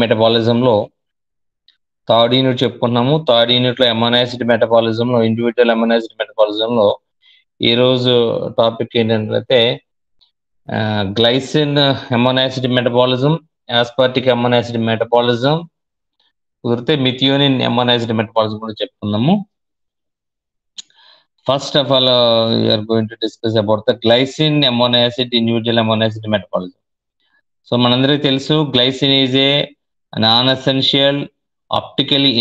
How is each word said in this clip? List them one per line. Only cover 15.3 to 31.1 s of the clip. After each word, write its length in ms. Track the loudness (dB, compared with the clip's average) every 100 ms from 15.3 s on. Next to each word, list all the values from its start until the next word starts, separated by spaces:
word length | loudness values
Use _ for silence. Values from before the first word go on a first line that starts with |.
| 0 0 -2 -6 _ _ _ _ _ _ _ _ _
కుదిరితే 320 | -4 -4 -2 -2 0
methionine 520 | 0 0 0 0 0 -2
అమైనో 180 | 0 0 0
యాసిడ్ 200 | -2 -4
మెటబాలిజం 380 | -2 -2 -2 -4 -10
కూడా 100 | -10
చెప్పుకుందాము. 540 | -10 -8 -4 -2 0 0 -2 _ _ _ _ _ _ _ _ _ _ _ _ -20 -20 _ _ _ _ _ -4
First 260 | -4 -2 -2
of 100 | 0
all, 140 | 0 2
uh, 360 | 2 2 2 0 0
we 100 | 0
are 100 | -2 0
going 160 | -2 -2
to 60 | -6
discuss 320 | -8 -6 -2 0
about 180 | 0 -2 -2
the 60 | -2
glycine 520 | 2 2 0 -2 0 0 0
amino 300 | 0 0 2 0
acid, 220 | -2 -4 -2
individual 400 | 0 -2 0 0
amino 220 | 0 0 -2
acid 180 | -4 -4
metabolism. 440 | -4 -4 -8 -8 _ _ _ _ _ _ _ _ _ -4
So, 60 | 0
మనందరికీ 400 | 2 2 2 0 0
తెలుసు, 280 | -2 0 0 0
glycine 380 | 0 0 0 0 2
is 100 | 2 2
a 100 | 2 0 -4 _ _ _ _
non-essential, 1080 | -2 0 2 0 0 0 -2 0 0 0